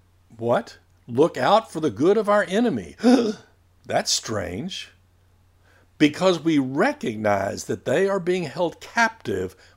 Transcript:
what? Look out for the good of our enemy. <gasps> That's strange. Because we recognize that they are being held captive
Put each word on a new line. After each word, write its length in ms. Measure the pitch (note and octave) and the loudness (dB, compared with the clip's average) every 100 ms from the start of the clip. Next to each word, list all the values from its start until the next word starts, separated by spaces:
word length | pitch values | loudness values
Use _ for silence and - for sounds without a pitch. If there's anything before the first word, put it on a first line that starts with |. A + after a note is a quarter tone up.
| _ _ _ A2 | _ _ _ -6
what? 420 | A2+ C3+ - - _ _ - | -2 0 -2 -16 _ _ -4
Look 300 | A#2+ E3 - | 2 2 2
out 360 | C3 G#3 A3 | 2 2 2
for 80 | E3+ | -4
the 100 | D3+ | -4
good 260 | G2+ D#3+ G#3 | 0 2 2
of 120 | G#3 | 2
our 160 | G#3 F3 | 0 2
enemy. 480 | G3 A#3+ B2+ F2 - A3+ B3+ A3+ A3 | 0 0 -2 -6 0 4 4 4 -4
<gasps> 460 | - _ _ _ - | -14 _ _ _ -4
That's 240 | A#2+ G#3 | -4 -2
strange. 800 | - - G#2 F2 F2+ F3 - - _ _ _ _ _ _ _ _ _ _ - | -4 -4 -6 -6 -8 -10 -12 -16 _ _ _ _ _ _ _ _ _ _ 2
Because 440 | D3 C#3+ F#3 E3+ | 2 2 0 2
we 180 | D#3 D3+ | 2 0
recognize 1080 | C3 C#3 A#3+ - - G#2+ G#2+ G2+ G2 G2+ | 0 0 0 0 -6 -2 0 0 0 -6
that 200 | - A2+ | -8 -6
they 240 | - C#3 G3 | -2 0 0
are 120 | G3 | -2
being 240 | E3+ F#3 | -2 -4
held 360 | D#3 E3+ E3+ - | -4 -4 -6 -6
captive 720 | - - A3+ - - F#2+ F#2 - - | -8 -2 -2 -2 -6 -4 -6 -10 -20